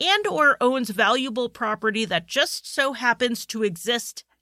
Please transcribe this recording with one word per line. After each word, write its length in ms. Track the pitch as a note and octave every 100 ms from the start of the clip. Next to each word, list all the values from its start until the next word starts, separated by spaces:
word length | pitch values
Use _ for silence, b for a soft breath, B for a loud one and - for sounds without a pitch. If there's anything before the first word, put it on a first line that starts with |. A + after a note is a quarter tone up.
and 260 | F4 G4+ G#4
or 300 | D#4+ D4 -
owns 300 | B3 C4 A3+
valuable 580 | G3+ G#3 B3+ C4 A3+ A#3+
property 560 | - A3 G#3+ A3 G#3+
that 220 | G#3+ - E3+
just 400 | C4+ D#4+ - -
so 260 | - C#4
happens 540 | A#3+ B3 A3+ B3 A#3 -
to 160 | A3+
exist 640 | G#3+ E3 G#3 A#3+ - - - _